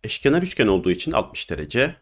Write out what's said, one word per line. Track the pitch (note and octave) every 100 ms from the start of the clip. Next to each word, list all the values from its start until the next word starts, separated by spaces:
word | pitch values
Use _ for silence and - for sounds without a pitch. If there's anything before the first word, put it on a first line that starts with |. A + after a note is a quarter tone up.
Eşkenar | G#2+ - C#3 D#3+
üçgen | F#3 - A2
olduğu | F#2+ F2+
için | F2+ -
altmış | - F2+ - -
derece | D#2 D2+ A#2 C#3+ -